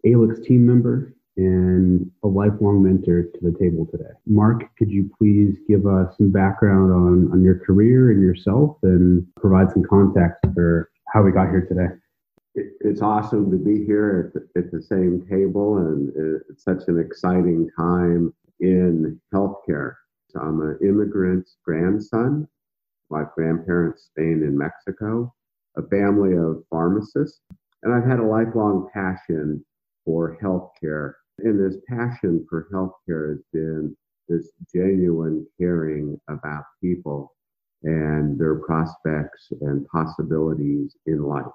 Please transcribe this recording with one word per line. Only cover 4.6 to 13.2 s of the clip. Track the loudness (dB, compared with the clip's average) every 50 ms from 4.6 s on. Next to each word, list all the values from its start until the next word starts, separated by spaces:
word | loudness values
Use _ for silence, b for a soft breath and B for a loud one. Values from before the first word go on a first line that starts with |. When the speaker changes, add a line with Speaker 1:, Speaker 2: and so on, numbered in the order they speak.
| -4 -12 _ _
Speaker 1:
could | -2 0
you | 0 -2 -2 -4 -2 _
please | 2 4 4 4 4 2 0 -4 0 0
give | 2 2 2 2
us | 2 2 0 0 0 _
some | 2 2
background | 4 2 2 2 2 2 2 4 4 4 4 4
on, | 4 4 4 4 4 4 4 4
on | 4 4 4
your | 4 4 2
career | 2 2 4 4 6 6 6 6 6 6
and | 6 4
yourself | 4 2 2 0 -2 0 2 2 2 2 0 _ 2
and | 2 4 6 6 6 4 4 2 -2 _ -2
provide | 2 4 6 6 4 4
some | 4 0 0
context | 4 4 4 4 6 4 4 2 2 0 -2 -4 -2 0
for | 2 2 2 2 0 -2 _ _ _ _ -2
how | 2 4 4
we | 4
got | 4 4 2 2
here | 2 0 0 0
today? | -2 -2 -2 -2 -4 -8 _ _ _ _ _ _ _ _ _ _ _
Speaker 2:
It, | -10 -10 -10 -12 -6
it's | -4 -4 -2 0
awesome | -2 -2 -2 -2